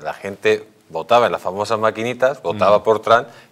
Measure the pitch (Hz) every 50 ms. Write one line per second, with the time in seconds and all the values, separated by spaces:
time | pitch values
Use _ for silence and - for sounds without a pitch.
0 | 80 76 - - - 98 98 - - 107 107 - - - _ _ _ - 82 80
1 | 80 - 117 123 117 92 85 82 - 90 92 101 104 110 113 107 110 110 107 110
2 | 113 123 123 123 127 135 143 - - 87 107 104 92 98 - - - 113 107 107
3 | - 107 113 120 123 - - - - _